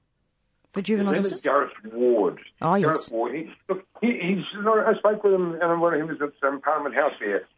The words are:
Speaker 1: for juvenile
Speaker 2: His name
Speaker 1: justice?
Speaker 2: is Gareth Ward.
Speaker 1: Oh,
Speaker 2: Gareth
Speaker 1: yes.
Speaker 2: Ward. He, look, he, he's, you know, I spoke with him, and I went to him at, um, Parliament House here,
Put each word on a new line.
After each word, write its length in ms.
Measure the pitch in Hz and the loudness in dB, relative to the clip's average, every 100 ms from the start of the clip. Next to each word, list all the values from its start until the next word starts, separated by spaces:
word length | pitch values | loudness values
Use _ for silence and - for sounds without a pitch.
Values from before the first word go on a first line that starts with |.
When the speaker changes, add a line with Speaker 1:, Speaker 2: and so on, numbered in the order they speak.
| _ _ _ _ _ _ _ | _ _ _ _ _ _ _
Speaker 1:
for 120 | 196 | -8
juvenile 320 | 196 214 202 | -2 0 2
Speaker 2:
His 20 | 190 | 0
name 60 | |
Speaker 1:
justice? 160 | 196 - | 0 -2
Speaker 2:
is 60 | |
Gareth 280 | - 139 131 - 107 | 0 0 0 -8 -12
Ward. 480 | 113 123 117 90 - - - | 0 2 4 2 -2 -16 -6
Speaker 1:
Oh, 180 | 156 196 | 0 2
Speaker 2:
Gareth 200 | 156 156 | 2 0
Speaker 1:
yes. 100 | - | -4
Speaker 2:
Ward. 240 | 113 120 | -4 -4
He, 160 | 156 165 - - | -4 -10 -14 -8
look, 180 | 185 - - | -8 -8 -4
he, 80 | 233 | -2
he's, 360 | 226 180 190 147 | -2 -2 -2 -4
you 80 | 202 | -4
know, 220 | 208 214 | 0 2
I 100 | 220 208 | 2 2
spoke 260 | 208 208 | 2 2
with 80 | 202 | 2
him, 220 | 190 175 | 2 2
and 80 | 165 | 0
I 120 | 170 | 0
went 200 | 170 170 | 2 2
to 60 | 151 | 0
him 100 | 160 | -2
at, 360 | 135 143 - 139 | -4 -6 -2 -4
um, 120 | 139 | -2
Parliament 340 | 143 151 143 | -2 -2 -2
House 200 | 120 147 - | 0 0 0
here, 280 | 107 98 - | -2 -2 -4